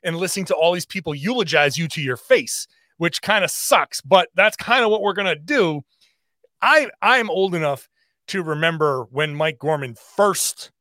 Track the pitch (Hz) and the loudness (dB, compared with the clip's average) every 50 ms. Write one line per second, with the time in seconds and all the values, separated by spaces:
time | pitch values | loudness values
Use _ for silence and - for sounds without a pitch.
0 | - 175 165 170 185 175 - 196 190 - 190 160 160 170 180 180 - - - 190 | -8 -6 -4 -4 -4 -4 -4 -6 -4 -4 -2 2 2 2 2 0 -4 -8 -10 -10
1 | 156 165 147 139 139 202 254 247 196 147 156 151 147 143 139 160 170 151 - 160 | -8 -8 -8 -6 -4 -4 -2 -2 -2 0 2 2 2 2 0 -2 -6 -6 -6 -6
2 | 147 131 123 - - - 262 208 127 - - - - - _ _ _ _ _ - | -6 -6 -6 -4 2 2 2 2 2 -2 -8 -10 -10 -12 _ _ _ _ _ -4
3 | 165 170 - - - 196 214 208 185 151 - - - - 269 185 147 - - - | -4 -4 -4 -4 -2 0 0 2 0 -2 -4 -4 0 2 2 2 2 0 -6 -10
4 | - 135 190 185 170 - - 185 196 214 - - - 208 240 262 240 214 214 214 | -2 4 4 4 4 4 0 2 2 2 2 -2 -4 0 0 2 2 2 2 0
5 | 196 202 185 196 196 185 160 147 151 175 302 269 190 165 151 147 139 _ _ _ | 0 -2 -2 -2 -2 -2 -4 -4 -4 -4 0 0 2 0 0 -4 -8 _ _ _
6 | _ _ _ _ _ _ _ _ _ _ _ - 190 233 294 311 285 - - - | _ _ _ _ _ _ _ _ _ _ _ -2 2 4 4 4 4 0 -6 -2
7 | - 214 247 254 226 208 - 190 190 196 175 165 156 143 143 - - _ _ _ | 2 2 2 2 2 0 -2 -2 0 0 0 -2 -2 -2 -4 -4 -8 _ _ _
8 | _ _ _ _ _ - - 190 170 156 151 151 160 165 165 156 156 147 135 127 | _ _ _ _ _ -8 -6 -6 -4 -4 -2 0 0 0 2 2 0 0 0 0
9 | 120 - 131 139 151 151 147 147 156 160 147 120 139 151 156 147 139 123 113 - | -4 -6 -2 -2 -2 -2 -2 -2 -2 -2 -4 -4 -4 -4 -4 -2 -4 -8 -10 -14
10 | - - - - 202 202 185 - - - - - - - _ _ | -20 -10 0 2 2 2 2 0 -4 -6 -6 -10 -16 -20 _ _